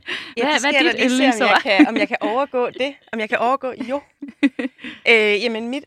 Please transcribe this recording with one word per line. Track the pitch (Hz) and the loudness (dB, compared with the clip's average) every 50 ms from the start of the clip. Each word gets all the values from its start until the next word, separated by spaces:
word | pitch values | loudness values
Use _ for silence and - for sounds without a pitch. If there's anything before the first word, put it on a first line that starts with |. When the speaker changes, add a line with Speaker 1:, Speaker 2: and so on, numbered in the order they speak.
| - - - - - - 277 | -6 -10 -12 -12 -12 -8 -4
Speaker 1:
Ja, | 233 240 | -2 0
det | |
Speaker 2:
hvad | 285 302 | 0 2
er | |
Speaker 1:
sker | 254 240 285 294 269 294 262 | 2 2 2 2 4 2 2
Speaker 2:
dit | 226 - | 2 2
Speaker 1:
der | 254 | 0
lige | 254 | 2
se, | 247 | 2
om | 262 | 4
jeg | 269 262 233 | 4 2 2
Speaker 2:
yndlingsord? | 214 262 208 190 - | 2 2 2 2 2
Speaker 1:
kan, | - 202 196 190 294 | 2 2 4 4 4
om | - 240 | 4 2
jeg | - 208 | 0 -2
kan | - 226 - | -2 -2 -4
overgå | - 208 220 254 285 269 - 247 247 240 | -4 -2 -2 -2 -2 -2 -2 -4 -4 -4
det. | - - 254 285 277 - _ _ - | -4 -6 -6 -6 -8 -10 _ _ -8
Om | 226 | -8
jeg | 214 214 | -4 -4
kan | 247 | -2
overgå | - 220 240 269 269 - 254 226 - 254 226 | -2 0 0 0 -2 -4 -6 -8 -8 -8 -6
jo. | 262 285 - _ _ _ 285 277 - _ - 277 - | -6 -8 -8 _ _ _ -18 -18 -2 _ 0 0 0
Speaker 2:
<laughs> | - 247 262 _ - - - - - - 233 | -2 -8 -8 _ -14 -16 -16 -16 -2 2 4
Speaker 1:
Øh, | 233 220 214 208 208 202 220 | 4 4 4 2 2 0 0
jamen, | 240 220 220 233 233 | -2 -4 -6 -6 -6
mit | 254 294 285 | -8 -8 -6